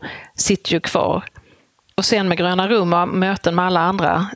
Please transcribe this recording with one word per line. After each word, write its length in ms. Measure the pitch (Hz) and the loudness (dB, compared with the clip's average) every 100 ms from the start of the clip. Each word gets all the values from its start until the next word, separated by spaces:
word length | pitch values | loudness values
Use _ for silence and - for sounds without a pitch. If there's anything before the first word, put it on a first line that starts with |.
| - - - - | -4 -14 -16 -6
sitter 380 | - 196 - | -2 0 0
ju 60 | 165 | -4
kvar. 440 | - - - - - - _ _ _ _ _ - | 0 -2 0 -2 -6 -20 _ _ _ _ _ -4
Och 100 | 190 | 0
sen 220 | 214 190 | 0 2
med 100 | 170 | 0
Gröna 300 | 175 180 190 | 0 0 2
Rum 260 | 233 175 | 2 2
och 140 | 170 175 | 2 2
möten 480 | 185 190 196 - 170 | 0 0 0 0 0
med 100 | 180 | 2
alla 140 | 180 | 2
andra 480 | 170 190 160 165 196 | 0 0 0 0 -2